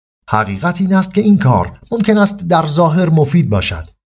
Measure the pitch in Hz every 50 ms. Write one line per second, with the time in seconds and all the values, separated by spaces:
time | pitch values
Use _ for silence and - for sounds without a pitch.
0 | _ _ _ _ _ - 110 107 110 101 98 - - 175 170 180 190 180 196 190
1 | 185 185 - 202 214 214 202 - - 127 117 92 87 - - - _ - 233 226
2 | 196 220 208 214 202 202 202 196 180 170 175 - - 151 147 165 175 160 156 180
3 | 180 165 165 156 143 143 - 175 139 104 104 95 - - 87 82 80 - _ _
4 | _ _